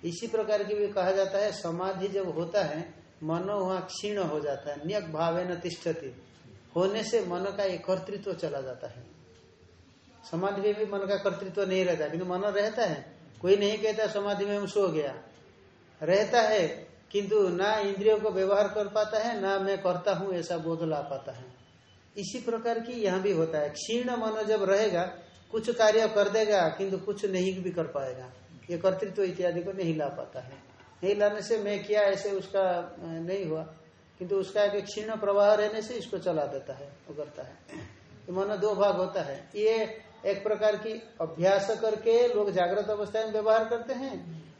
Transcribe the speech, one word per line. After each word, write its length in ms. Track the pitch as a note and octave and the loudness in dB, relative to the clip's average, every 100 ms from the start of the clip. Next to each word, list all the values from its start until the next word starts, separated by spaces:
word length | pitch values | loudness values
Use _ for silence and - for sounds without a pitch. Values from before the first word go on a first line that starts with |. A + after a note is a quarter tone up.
| E3+ | -6
इसी 220 | E3 A#3 | -6 -4
प्रकार 360 | A3 G#3+ G#3 | -2 0 0
की 100 | G3+ | 0
भी 140 | G#3 G3+ | 0 0
कहा 240 | G3+ F3+ | 2 2
जाता 260 | F#3+ F#3+ G3 | 2 2 2
है, 120 | G#3 | 0
समाधि 560 | - E3+ E3+ F#3+ F#3 G3 | -2 -4 -2 -2 -2 -2
जब 280 | F#3+ F#3 D#3 | -2 -2 -2
होता 280 | E3+ G3+ | 0 0
है, 300 | E3 D3+ F3 - - - | 0 -4 -8 -12 -20 -10
मन 160 | D#3 E3+ | -4 -2
वहाँ 420 | F#3 G#3 F#3 F#3 | -2 -2 0 -2
क्षीण 360 | F3 - G#3 G#3 | -4 -8 -4 -2
हो 220 | E3+ D3+ | -2 -2
जाता 320 | D3 C#3 D3 | -2 -4 -6
है, 160 | C#3+ D#3 | -8 -4
न्यक 240 | G#3 E3+ | -4 -4
भावेन 440 | D#3 E3+ E3+ F3+ F3 | -2 0 0 -2 -4
तिष्ठति, 680 | F3 - E3+ E3 C#3 B2+ - - - - - E3+ | -6 -6 -4 -4 -6 -14 -20 -20 -20 -20 -6 0
होने 280 | F#3 G#3+ | 0 0
से 220 | G#3+ A#3 F#3 | 0 0 0
मन 140 | F3 | -2
का 240 | G3 G3 | -4 -2
एक 220 | G3 F3 - | -2 -2 -2
कर्तृत्व 480 | F#3 - G3+ - | -2 -2 -8 -6
चला 280 | E3 D#3+ C#3 | -6 -4 -4
जाता 260 | C3 B2 B2 | -8 -10 -12
है। 160 | B2 - - - - - _ - - - - _ - - | -14 -20 -20 -20 -20 -20 _ -20 -20 -20 -20 _ -20 -8
समाधि 300 | E3 F#3+ G3 | -4 -2 0
में 140 | G#3 G#3 | 0 0
भी 100 | G#3+ | -2
मन 140 | G3+ | -2
का 160 | G3 G3 | -2 0
कर्तृत्व 480 | G3 F3 F#3+ F3 | 0 -2 -6 -2
नहीं 220 | F#3+ F#3 F3+ | 0 2 2
रहता, 220 | D#3+ D3+ | 2 0
किंतु 180 | E3 F3+ | -2 -2
मन 140 | F3+ | 0
रहता 460 | G3+ G3+ G#3+ A3 G#3+ | 0 2 0 0 0
है। 300 | D3 - - - - | -2 -8 -20 -20 -6
कोई 140 | F3+ G3+ | 4 6
नहीं 220 | G3+ G#3+ | 6 2
कहता 300 | G#3+ G#3+ G#3+ | 0 0 0
समाधि 380 | G#3 G3+ G3 G3+ | 0 -2 -2 0
में 120 | G3+ | -2
हम 100 | G3 | 0
सो 200 | G#3 G3 | 2 2
गया, 360 | D#3 C#3+ C3 - - - - - _ _ - | 2 -2 -6 -16 -20 -20 -20 -20 _ _ -8
रहता 380 | D#3 F#3+ G#3 A#3 | 2 4 6 4
है, 460 | G#3+ G#3+ D#3+ - - - _ | 6 4 2 -2 -12 -20 _
किंतु 380 | G3+ G3 G#3+ F#3+ | -4 2 4 4
ना 260 | F3 G3 G#3+ | 2 0 2
इंद्रियों 440 | G3+ F#3+ G#3 G#3+ | 0 2 4 4
को 100 | G#3+ | 2
व्यवहार 380 | F#3 F#3+ G3 G3+ | 0 2 4 4
कर 200 | G#3+ G3+ | 2 -2
पाता 320 | G#3 G#3+ G#3+ | 0 0 0
है, 220 | A3+ A3+ | -2 -2
ना 180 | F#3+ G3 | 0 0
मैं 180 | F#3+ G3 | 0 0
कर्ता 360 | F#3+ F3 F#3 | 0 0 0
हूँ 200 | F3+ G3 | 0 0
ऐसा 240 | F3+ D#3+ E3+ | -4 -2 -4
बोध 260 | D#3+ E3 | -2 -2
ला 180 | D#3+ D3+ | -2 -2
पाता 300 | C3+ C3+ - | -4 -8 -8
है। 140 | A#2+ B2+ - - _ _ - _ - | -14 -16 -20 -20 _ _ -20 _ -10
इसी 240 | F#3+ B3+ | -8 -6
प्रकार 380 | A#3+ A3+ A#3 A3+ | -4 -4 -2 -2
की 140 | A#3 | -4
यहाँ 280 | B3 G3+ F#3 | -2 0 0
भी 100 | G3 | 0
होता 280 | E3+ D#3+ D#3 | 2 0 0
है, 100 | D3 | -2
क्षीण 400 | - - A#3 B3 | -4 -4 -2 -2
मन 340 | A#3+ A3 G#3+ | -2 -2 -2
जब 200 | G#3 G#3+ | 2 2
रहेगा, 400 | G3 G3 G#3+ F3 F#3 - - - - | 4 4 4 2 -2 -6 -20 -20 -6
कुछ 180 | A3 A3 | -4 -2
कार्य 380 | A#3 A3 G#3+ A3 | 4 6 6 4
कर 220 | G#3+ G3+ | 4 4
देगा, 380 | G#3+ G#3+ G#3 E3 | 4 4 4 4
किंतु 300 | - G3 F#3+ | 2 -2 -2
कुछ 280 | - G3+ G#3 | -4 -2 0
नहीं 380 | F#3 F#3 F#3+ | 0 0 0
भी 80 | F#3 | -4
कर 120 | E3+ | -4
पाएगा, 480 | D#3+ C#3+ C3+ B2+ B2+ - - - - | -2 -2 -4 -8 -12 -18 -20 -20 -8
ये 80 | E3+ | 0
कर्तृत्व 460 | F#3 F#3 G#3 G3 | 2 2 -4 -2
इत्यादि 400 | F#3+ E3+ F3+ E3+ | -2 0 -2 0
को 80 | E3+ | -4
नहीं 260 | F#3+ E3+ D#3 | -4 -2 0
ला 80 | C#3+ | -2
पाता 340 | C3+ C3 C3 | -4 -10 -12
है। 140 | B2 C#3 - - - - | -14 -18 -20 -20 -20 -6
नहीं 120 | F3+ G#3 | 0 4
लाने 260 | G#3 G#3 | 4 2
से 160 | F#3+ A3+ | 0 0
मैं 260 | G3+ G3+ - | 0 -4 0
किया 160 | G#3 | 4
ऐसे 300 | G3+ G3 G#3 | 4 2 0
उसका, 300 | G3 F3 G3 | -4 -2 0
अ, 360 | F#3+ F3 F3 - | 2 2 -4 -10
नहीं 440 | E3+ E3 E3 G3 F3+ | -10 -6 -4 -4 -2
हुआ, 160 | D#3 D#3+ - - _ _ _ | -4 -6 -14 -20 _ _ _
किंतु 160 | F3+ G3 | -2 -2
उसका 280 | F#3 G#3 | 0 2
एक 220 | G#3 G3+ - | 2 2 -4
क्षीण 300 | - G#3+ A3 | -8 -6 -2
प्रवाह 380 | G3+ G3+ G3+ | 2 6 6
रहने 280 | G#3 G#3 A3 | 6 4 -2
से 120 | G#3+ | -6
इसको 240 | A#3+ - F#3+ | -8 -6 -4
चला 280 | F3+ D#3+ C#3 | -2 0 -2
देता 280 | C3+ - | -4 -10
है, 240 | C3 C#3+ - - | -14 -14 -18 -16
वो 80 | C#3+ | -10
करता 280 | C#3+ D3 | -10 -10
है। 140 | C3+ - - D#3+ - - - - - | -16 -16 -16 -14 -14 -18 -20 -20 -8
तो 60 | |
मन 240 | F#3 G3 G#3 | -4 -2 0
दो 180 | G#3 G3 | 0 4
भाग 200 | G3+ F3+ | 2 2
होता 260 | F#3 F#3+ | 0 -2
है। 280 | D3+ C#3 - G#3 | -4 -8 -10 0
ये 460 | G#3+ A3+ A3 - - - G3 | 2 2 0 -6 -18 -6 -2
एक 180 | G3 | -2
प्रकार 320 | G#3 G#3 G#3+ G3+ | 0 2 2 2
की 280 | A3+ A3+ - - | -2 -8 -12 -8
अभ्यास 580 | D#3+ D#3+ F3+ G3 G3 A3 | -8 2 4 4 2 0
करके 520 | A3+ G#3+ A3+ A3+ A#3+ | 0 0 4 6 6
लोग 180 | G#3 G3+ | 4 2
जागृत 380 | F3+ F3 G3+ G3+ | 2 2 2 0
अवस्था 300 | G#3 G3+ A3 | -2 -2 -2
में 120 | A3 | 0
व्यवहार 340 | G#3+ G#3+ A3 A3 | 0 4 4 4
करते 280 | A#3 A#3 | -2 -2
हैं। 500 | B3 C4+ G3 E3+ D#3+ - - | -6 -6 -8 -10 -14 -16 -20